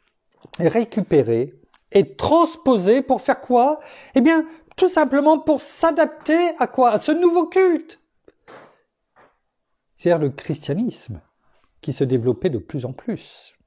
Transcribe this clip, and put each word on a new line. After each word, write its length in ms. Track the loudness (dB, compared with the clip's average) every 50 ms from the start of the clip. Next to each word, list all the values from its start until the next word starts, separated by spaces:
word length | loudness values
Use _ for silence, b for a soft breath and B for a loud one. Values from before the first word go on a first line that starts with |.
| _ _ _ _ _ _ _ _ -20 -16 -6 -2
récupérés 960 | -2 0 0 -2 -4 -4 -4 -6 -4 0 0 0 2 2 0 -2 -4 -6 -10 _ _ _ _ _ _ _ 0
est 220 | 0 0 0 -4 -6
transposé 840 | -2 2 2 2 2 0 -2 -4 -2 0 0 2 2 2 2 2
pour 200 | 0 -2 -2 -2
faire 180 | -2 -4 -4 -4
quoi ? 400 | -2 0 2 2 2 2 0 -4 B B B B B B B
Eh 60 | 2
bien, 260 | 4 4 2 2 0 B B B B B _
tout 140 | 0 0 0
simplement 480 | 2 0 0 0 0 2 2 2 2 2
pour 220 | 2 0 -2 -2
s'adapter 920 | -4 -10 -6 -2 -2 0 2 0 0 -2 -4 -6 -2 0 0 2 0 0 -2 -2
à 80 | -4
quoi ? 240 | -2 0 2 2 2
À 80 | 2 0
ce 140 | 0 -2
nouveau 340 | 0 2 2 2 2 0 -2
culte. 540 | 0 2 2 2 2 2 -2 -4 -10 -20 _ _ _ _ _ _ _ _ _ _ -20 B B B B B B B B _ _ _ _ _ _ _ _ _ _ _ _ _ _ _ _ _ _ _ _ _
C'est-à-dire 260 | -4 -2 0 0 0
le 80 | 0 -4
christianisme 920 | -6 -6 -8 -10 -10 -8 -8 -6 -6 -4 -4 -6 -8 -10 -14 -16 -16 -16 -18 _ _ _ _ _ _ _ _ _ _ _
qui 120 | -10 -8 -4
se 100 | -4 -2
développait 460 | -2 -2 -2 -2 -2 -4 -2 -4 -4
de 80 | -4 -6
plus 260 | -8 -10 -10 -10 -10
en 80 | -10
plus. 600 | -12 -12 -10 -10 -10 -10 -12 -18 -20 -20 -20 _ _ _ _